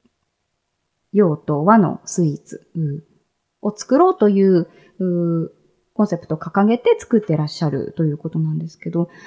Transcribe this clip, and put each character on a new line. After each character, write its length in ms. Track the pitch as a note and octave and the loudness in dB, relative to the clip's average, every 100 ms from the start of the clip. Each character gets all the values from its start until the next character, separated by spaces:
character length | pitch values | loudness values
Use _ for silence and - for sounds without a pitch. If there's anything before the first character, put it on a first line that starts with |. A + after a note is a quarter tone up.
| _ _ _ _ _ _ _ _ _ _ _ | _ _ _ _ _ _ _ _ _ _ _
洋 240 | G3 F#3 D3+ | 2 2 0
と 280 | - D3 | -4 0
和 140 | E3+ A3+ | 4 4
の 220 | E3 - | 4 -2
ス 200 | - - | -8 -2
イ 100 | D#3+ | -2
ー 80 | C#3+ | -4
ツ、 240 | - - _ E3+ | -10 -18 _ -6
う 20 | |
ん、 240 | D3+ D3+ - _ _ _ _ _ | -6 -6 -14 _ _ _ _ _
を 120 | G#3 | -8
作 240 | G#3 - C#4 | -6 0 2
ろ 120 | F#4 | 2
う 80 | F#4 | 4
と 100 | G#3 | 2
い 120 | G3 F#3+ | 4 4
う、 220 | F3 - _ _ - | 4 0 _ _ -6
う、 540 | F#3 F3 E3+ E3 D#3+ _ _ _ _ | -4 -2 -2 -2 -4 _ _ _ _
コ 80 | - | -2
ン 40 | G#3 | -2
セ 120 | F3 | -2
プ 80 | - | -6
ト 80 | |
を 40 | D#3 | -8
掲 280 | E3 G3 G#3 | -4 0 2
げ 120 | A#3+ | 2
て 180 | A#4 A4+ | 0 0
作 200 | - A3+ | 2 0
っ 20 | |
て 140 | - D3+ | 2 -2
ら 100 | D3+ | -4
っ 20 | |
し 140 | - | -4
ゃ 80 | D3+ | -4
る 240 | C#3 - - | -4 -6 -4
と 80 | |
い 80 | D#3+ | -4
う 60 | D3 | -4
こ 120 | D#3+ | -6
と 80 | D#3+ | -4
な 140 | D#3 | -4
ん 60 | D#3 | -4
で 100 | E3 | -8
す 100 | - | -12
け 120 | E3+ | -6
ど、 180 | E3+ E3+ - | -4 -4 -8